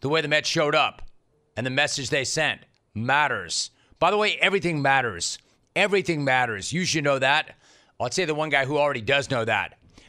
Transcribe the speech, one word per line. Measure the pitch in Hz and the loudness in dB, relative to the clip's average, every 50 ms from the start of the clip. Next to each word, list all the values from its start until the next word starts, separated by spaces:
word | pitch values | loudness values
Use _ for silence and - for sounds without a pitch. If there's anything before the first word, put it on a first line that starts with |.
The | - 135 | -4 0
way | 151 160 156 | 0 0 2
the | 147 | 2
Mets | 151 151 147 - | 0 0 0 0
showed | - 165 156 147 147 | 0 0 0 2 2
up | 156 135 104 - - - - - _ _ _ _ _ _ _ _ - | 2 2 0 -2 -8 -14 -18 -18 _ _ _ _ _ _ _ _ -6
and | 120 | -6
the | 131 | -2
message | 127 139 147 143 - - 135 110 | 0 0 0 0 -2 -4 -4 -2
they | 151 143 131 | -2 -2 -2
sent | - - 156 156 139 110 - - _ _ _ _ _ _ | -2 -2 -2 -2 -2 -2 -4 -10 _ _ _ _ _ _
matters. | 101 113 123 135 143 151 139 123 104 92 80 - - - - - _ _ _ _ _ | -6 -2 0 2 2 2 2 0 -4 -6 -6 -6 -6 -6 -6 -10 _ _ _ _ _
By | 160 170 | 2 2
the | 202 | 4
way, | 214 214 208 170 131 | 2 2 0 0 2
everything | 156 190 190 196 160 175 165 147 | 2 2 2 2 0 0 -2 0
matters. | 139 139 135 135 123 117 98 85 85 - - - - _ _ _ _ _ _ | 2 2 2 2 2 0 -4 -6 -6 -8 -8 -10 -14 _ _ _ _ _ _
Everything | 165 190 208 190 196 180 - 170 147 143 | -2 0 2 2 0 0 0 -2 0 0
matters. | 135 127 127 127 117 110 98 92 - - | 2 2 2 2 0 -2 -6 -6 -6 -4
You | 170 185 | -4 -2
should | 127 120 160 143 | -2 -2 0 0
know | 143 139 135 | 0 0 2
that. | 131 131 143 151 151 - - - _ - - _ _ _ _ - | 2 2 2 2 0 -4 -10 -20 _ -20 -20 _ _ _ _ -6
I'll | 113 123 | -6 -4
tell | - - 185 | -2 -2 -2
you | 156 | -2
the | 156 | -2
one | 147 156 156 | -2 0 2
guy | 143 139 135 | 2 2 2
who | 131 147 147 | 2 2 2
already | 147 147 139 123 110 | 2 0 0 -2 0
does | 110 139 139 135 - | 2 2 2 2 0
know | 139 120 113 | -2 -2 0
that. | 110 110 101 90 78 - _ _ - _ - - | 0 0 0 -2 -4 -8 _ _ -20 _ -20 -20